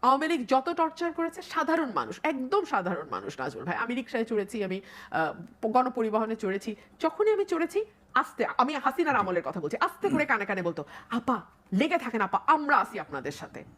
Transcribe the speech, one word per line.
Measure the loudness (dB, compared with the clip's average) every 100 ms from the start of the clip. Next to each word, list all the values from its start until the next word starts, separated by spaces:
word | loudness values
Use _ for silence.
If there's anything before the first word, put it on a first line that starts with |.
আওয়ামী | 6 4 4
লীগ | 0 4
যত | 2 2
টর্চার | 0 0 0 -4
করেছে, | -2 -4 -4
সাধারণ | -6 -2 2 2 2
মানুষ, | -2 -4 -2
একদম | -2 -2 0 0
সাধারণ | 2 0 0 -4 -4
মানুষ, | -6 -6 -6
নাজমুল | -6 -6
ভাই, | -4 -2
আমি | -2
রিক্সায় | -4 -4 -4
চড়েছি, | 0 -2 -2 -4
আমি, | -4 -4 -8 -18 -6
আহ, | -2 -2 -2 -14 -6 2
গণপরিবহনে | 2 2 0 0 0 0 -2
চড়েছি, | -2 -2 -4 -8 -12 -2
যখনই | -2 2 2
আমি | 4
চড়েছি, | 2 0 0 0 -4 _ _
আস্তে, | -2 -2 -2 -2 2
আমি | 2
হাসিনার | 2 -2 0 2 2
আমলের | 2 0
কথা | 0 -4
বলছি, | -4 0
আস্তে | -2 0 0
করে | 2
কানে | 2 2
কানে | 0 0
বলতো, | 0 -2 -8 -12 -6
"আপা, | -4 0 -2 -2 _ _
লেগে | 2 2 2
থাকেন | 0 -2
আপা, | 0 0 4
আমরা | 2 6 2
আছি | 2 -4
আপনাদের | -8 -6 -6
সাথে।" | -8 -12 -14 -16